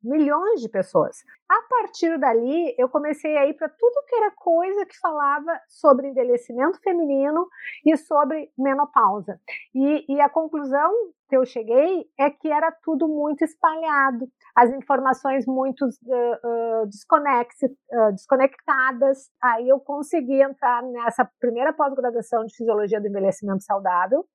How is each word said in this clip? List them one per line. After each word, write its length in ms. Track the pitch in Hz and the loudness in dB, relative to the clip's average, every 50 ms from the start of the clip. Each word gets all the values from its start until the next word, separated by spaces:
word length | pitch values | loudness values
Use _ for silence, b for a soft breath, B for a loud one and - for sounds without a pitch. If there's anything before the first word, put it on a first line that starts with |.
| - | -6
milhões 560 | 226 277 311 302 285 294 311 359 415 466 330 | -2 0 0 2 2 2 0 2 0 0 0
de 80 | 233 220 | -2 -6
pessoas. 480 | - 190 185 - _ 175 151 - - - _ b b b _ _ | -4 -4 -4 0 _ 2 2 2 -4 -14 _ b b b _ _
A 140 | 359 440 453 | 0 0 0
partir 560 | - 508 480 466 - - - - 330 330 302 | 0 0 0 0 -2 -4 -2 -2 0 0 2
dali, 560 | 269 269 226 226 233 247 285 339 349 294 240 247 | 2 2 2 2 2 2 0 0 -2 -2 0 0
eu 100 | 247 247 | -2 -2
comecei 480 | 254 202 190 202 208 302 - 311 302 294 | -2 -6 -6 -6 -6 -4 -4 -2 0 2
a 100 | 277 285 | 2 0
ir 60 | 302 | 0
pra 140 | - 220 - | -4 -8 -10
tudo 360 | _ _ 453 480 480 571 571 | _ _ 0 0 0 0 -4
que 80 | _ 494 | _ -2
era 160 | 466 427 415 - | -2 -2 -2 -4
coisa 520 | - - 359 330 330 349 381 392 415 392 | -4 0 0 2 2 2 0 -2 -4 -6
que 140 | 381 - - | -6 -10 -6
falava 600 | - 349 311 294 285 277 277 302 285 320 330 262 _ | -6 -4 -2 -2 -2 0 -2 -2 -4 -6 -8 -8 _
sobre 420 | _ _ _ - 302 277 254 269 277 | _ _ _ 4 4 4 4 2 -4
envelhecimento 680 | 262 254 247 247 247 240 240 _ 233 240 262 320 381 - _ | -2 -2 0 0 0 -2 -2 _ -4 -2 -2 -2 -2 -2 _
feminino 680 | 392 359 339 330 285 277 269 269 285 302 330 359 359 B B B B B B B | -2 0 0 0 0 0 0 0 0 0 -2 -4 -6 B B B B B B B
e 100 | 302 320 | 0 0
sobre 540 | 277 - _ 320 285 294 269 311 311 285 - _ | 0 -2 _ 0 0 2 2 -2 -8 -10 -12 _
menopausa. 840 | - 262 277 269 269 294 277 _ 247 226 196 196 208 180 208 185 - _ B B B B B _ | -4 -2 -2 0 0 -2 0 _ 2 2 2 0 -2 -8 -10 -12 -14 _ B B B B B _
E, 300 | 254 269 285 302 294 302 - 277 | 0 0 2 0 -2 -2 -4 0
e 80 | 285 | 2
a 80 | 294 285 | 2 2
conclusão 640 | - 320 320 311 320 311 285 269 262 277 302 339 403 466 440 359 _ _ _ _ | 2 -2 -4 -4 -6 -8 -6 -2 -2 0 0 2 0 0 -4 -4 _ _ _ _
que 80 | 277 | 0
eu 80 | 262 262 | 0 2
cheguei 580 | 254 - 247 220 214 233 254 294 349 381 339 - _ _ - | 0 -4 -10 -4 2 2 4 4 4 0 -4 -6 _ _ -2
é 80 | 269 294 | -2 -2
que 200 | 294 _ _ 311 | -2 _ _ -2
era 220 | 294 302 311 330 | 0 0 0 -2
tudo 380 | 320 _ _ 320 320 269 330 311 | -4 _ _ -4 -2 0 0 -2
muito 340 | 311 294 294 302 302 285 330 | -2 -2 -2 -4 -2 -2 -4
espalhado, 840 | 311 - _ - 330 311 320 320 320 294 285 269 269 247 233 262 247 _ b b b b | -4 -2 _ 0 0 0 0 -4 -2 2 2 2 2 0 -4 -8 -12 _ b b b b
as 160 | 247 247 233 262 | 4 4 4 2
informações 720 | 277 - _ 285 254 269 262 262 262 _ 277 262 269 226 | -4 -2 _ -2 0 2 0 -2 0 _ -2 -2 -2 -2
muito, 400 | 247 262 262 262 269 254 - 285 | -2 -2 -2 -2 -4 -2 -2 -4
ãh, 520 | 254 220 _ _ 233 262 247 240 240 233 233 - | -4 -4 _ _ -4 -2 -2 0 -2 -2 -4 -4
ãh, 420 | 240 233 233 233 226 226 226 220 | -4 -4 -4 -2 -2 -2 -2 -2
desconexe-, 880 | 208 208 208 - _ 339 302 294 285 269 240 247 247 - - - 247 277 _ _ _ - | -4 -6 -16 -2 _ 2 2 2 2 0 0 0 -4 -6 -4 -4 -4 -4 _ _ _ 0
ãh, 200 | 240 220 214 202 | 2 2 2 2
desconectadas. 1160 | 190 - _ 277 254 262 269 - - _ - 285 269 262 262 254 240 269 269 269 269 - _ _ _ - | -2 -2 _ 2 2 2 0 0 -4 _ -2 0 0 0 0 0 0 0 0 0 -2 -4 _ _ _ 0
Aí 260 | 254 233 226 240 254 | 0 0 0 2 2
eu 120 | 269 269 | 2 2
consegui 600 | 269 - 285 285 294 - - 339 262 240 277 269 277 | 2 -6 -8 -8 -6 -2 -2 -2 -2 0 2 2 2
entrar 400 | 277 269 _ - 240 247 240 240 | 2 0 _ 0 0 0 0 -2
nessa 460 | 254 240 240 233 233 226 - 240 - _ _ | -6 -10 -4 -4 -4 0 0 -2 -2 _ _
primeira 320 | - 240 226 233 254 302 311 | -4 -4 -2 0 -2 -2 0
pós-graduação 720 | 311 302 277 269 269 247 247 233 233 220 - - 226 220 | 0 -2 -2 -2 -2 -4 -2 -4 -4 -6 -4 -4 -4 -4
de 100 | 220 _ | -4 _
Fisiologia 460 | _ 233 226 214 208 208 196 214 214 | _ -2 0 0 0 0 -2 -2 -4
do 80 | 208 208 | -4 -4
Envelhecimento 560 | 202 202 190 196 185 - 208 202 196 190 - | -4 0 0 0 -2 -2 -4 -4 -4 -4 -2
Saudável 600 | _ 202 196 196 185 180 175 180 190 240 302 - _ | _ -4 -2 0 0 0 0 0 0 0 -2 -2 _